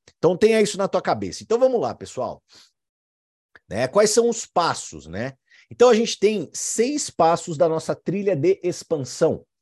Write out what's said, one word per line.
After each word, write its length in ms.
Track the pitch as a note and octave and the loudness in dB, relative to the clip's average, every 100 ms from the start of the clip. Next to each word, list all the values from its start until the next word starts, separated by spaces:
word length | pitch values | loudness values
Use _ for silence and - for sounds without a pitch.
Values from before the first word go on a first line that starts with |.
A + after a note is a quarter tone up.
| _ _ | _ _
Então, 180 | D#3+ F3+ | 0 4
tenha 260 | A3 A3 | 4 4
isso 160 | G#3 F3+ | 2 0
na 120 | F#3 | -2
tua 120 | F#3 | -2
cabeça. 400 | F3+ A#2+ F#2+ - | -2 -2 -4 -8
Então, 160 | G#2 A#3 | -2 2
vamos 220 | C4 A#3 | 2 2
lá, 160 | B2 F#2+ | -2 -6
pessoal. 480 | F#2+ - A2 - _ - _ _ _ _ _ _ _ _ _ _ - | -10 -8 -8 -8 _ -20 _ _ _ _ _ _ _ _ _ _ -10
Né? 180 | F#2+ C3 | -4 0
Quais 220 | G3+ G#3 | 2 4
são 200 | - A#3 | 4 2
os 160 | A3+ - | -2 -4
passos, 600 | F3+ E3 B2 - D#2+ D2+ | -2 0 -2 -8 -16 -12
né? 260 | F#2 C3 - _ _ - | -10 -10 -12 _ _ -6
Então, 180 | - A#3+ | 4 6
a 60 | A3 | 6
gente 240 | A3+ - | 2 0
tem 300 | G#3 G#3 D3 | 0 0 -6
seis 560 | - - - B3+ D4 - | -8 -6 -2 -2 -2 -4
passos 480 | - E3 E3 - D#3 | 0 2 2 -2 0
da 100 | E3 | 0
nossa 280 | D#3 - D3+ | 0 -4 -6
trilha 400 | - F#3+ G3+ D#3+ | -6 -4 -2 0
de 240 | E3 F#3+ | 0 0
expansão. 840 | F3+ - - D#3 B2+ - D#3+ F#2+ _ _ | -4 -6 -6 -6 -6 -2 0 0 _ _